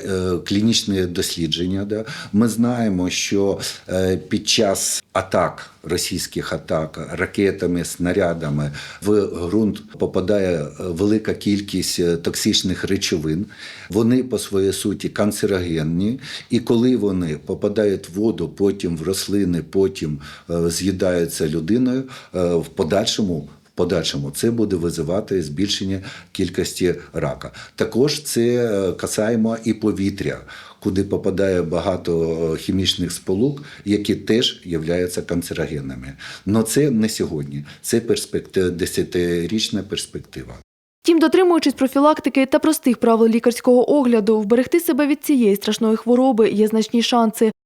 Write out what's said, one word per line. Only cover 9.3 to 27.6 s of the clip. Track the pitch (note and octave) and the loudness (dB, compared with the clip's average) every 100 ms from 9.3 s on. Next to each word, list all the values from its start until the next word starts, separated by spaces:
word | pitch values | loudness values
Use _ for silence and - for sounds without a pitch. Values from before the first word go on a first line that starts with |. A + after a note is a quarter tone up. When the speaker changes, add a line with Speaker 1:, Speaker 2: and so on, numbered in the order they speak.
| D#2+ E2+ | -4 0
Speaker 1:
ґрунт | G#2 G#2+ - - - | 2 2 -2 -10 -4
попадає, | E2+ F#2+ F#2 G#2 F#2 E2+ | -2 -2 0 2 2 -2
е, | C#2+ - | -4 -8
велика | F#2 E2 G#2 G#2+ G#2 | -8 0 2 2 0
кількість, | F2+ G#2 G2+ G2 F#2 E2+ - | -2 0 0 0 -4 -2 0
е, | F2 E2+ | 0 0
токсичних | F2 - A2 G2 F#2 E2+ | -2 -2 0 0 0 -4
речовин. | D#2+ G2 - F2+ D#2 D#2+ G#2+ - - - - | -2 -2 0 -2 0 -2 -4 -10 -18 -18 -4
Вони | F#2 A2+ B2+ | 0 4 2
по | B2+ G#2+ | 2 -4
своїй | - G2 G2 | -2 0 0
суті | F#2+ G#2 - F2+ | 0 -4 -4 -4
канцерогенні. | - G#2 - G2+ F#2+ F2 D#2+ D#2 E2+ G#2 C3 - - - | 0 0 0 0 0 0 -2 0 0 -2 -4 -8 -14 -4
І | A#2 | -2
коли | A#2+ A#2+ B2 A#2+ | 2 2 4 2
вони | G2+ F#2 E2 D2 - | 0 0 -2 -4 -6
попадають | F#2+ G#2 G#2 G#2 F#2 - | -2 0 2 2 0 -4
в | |
воду, | F2+ A2 F2 D#2+ | -2 0 0 -4
потім | - G2 G2 F2+ E2 | 0 0 0 -4 -4
в | |
рослини, | D#2+ F#2+ - G2+ F#2 E2+ D2 | -4 -4 -2 0 0 -2 -2
потім, | G2 F#2+ - D#2+ C#2+ C#2+ - - | 0 0 0 -6 -6 -10 -16 -6
е, | E2+ E2+ | 0 0
з'їдаються | E2+ F#2 F#2 F#2+ F2+ E2+ - D#2+ | 0 -2 0 0 2 0 -2 -2
людиною, | E2 D#2+ A#2 B2+ B2+ C3 - - F#2 | -2 0 2 2 -2 -6 -14 -8 -2
е, | F2 E2+ | 0 0
в | D2+ | -2
подальшому, | - E2 G2 F2 - G2 D#2+ C#2+ - _ | -4 0 2 0 -2 -2 -2 -6 -18 _
в | - | -4
подальшому | F2 F2+ D#2 C#2 C#2+ | 0 0 -2 -4 -6
це | - A#2 | -2 0
буде | A#2 G2+ F2+ | 0 0 0
визивати | E2+ D#2 D#2 F#2+ G#2 F#2+ | -2 -2 -2 -2 -2 -2
збільшення | D2 D2 G#2 - G2 G2 G2 - - | -2 -4 -2 -2 -4 -6 -8 -16 -12
кількості | - F2+ - - - F2+ E2 - | -4 -2 -2 -4 0 0 -2 -6
рака. | E2 D2+ C2 - - | -6 -4 -6 -12 -16